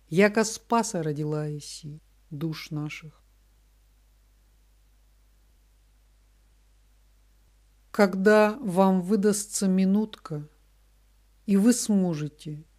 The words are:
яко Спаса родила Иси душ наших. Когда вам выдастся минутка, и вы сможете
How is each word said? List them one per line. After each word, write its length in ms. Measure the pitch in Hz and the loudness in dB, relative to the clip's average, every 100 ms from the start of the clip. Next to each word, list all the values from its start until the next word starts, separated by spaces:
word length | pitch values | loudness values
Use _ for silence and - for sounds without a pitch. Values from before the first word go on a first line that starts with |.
| - | -4
яко 360 | 160 208 220 | 2 2 2
Спаса 580 | 214 - - 233 214 180 | -2 -4 -2 -2 -2 -4
родила 460 | 156 147 151 151 151 | -4 -4 -4 -6 -6
Иси 520 | 147 - - 151 156 _ _ - | -10 -14 -16 -16 -18 _ _ -16
душ 400 | 147 165 156 - | -8 -8 -8 -10
наших. 520 | 151 151 - 156 - _ _ _ _ _ _ _ _ _ _ _ _ _ _ _ _ _ _ _ _ _ _ _ _ _ _ _ _ _ _ _ _ _ _ _ _ _ _ _ _ _ _ _ _ _ _ _ | -8 -8 -12 -18 -20 _ _ _ _ _ _ _ _ _ _ _ _ _ _ _ _ _ _ _ _ _ _ _ _ _ _ _ _ _ _ _ _ _ _ _ _ _ _ _ _ _ _ _ _ _ _ _
Когда 680 | - 196 190 202 214 214 214 | 2 2 4 4 6 4 0
вам 420 | 226 175 190 190 | -2 2 4 4
выдастся 640 | 180 214 208 208 - - 196 | 0 0 2 0 -4 -4 0
минутка, 800 | 185 190 202 214 - - 151 151 _ _ _ _ _ _ _ _ _ - | 2 2 2 -2 -8 -14 -12 -14 _ _ _ _ _ _ _ _ _ 0
и 100 | 196 | 4
вы 160 | 226 | 4
сможете 920 | 233 - 202 180 151 147 - 156 151 - | 2 2 2 2 -2 -6 -10 -14 -14 -16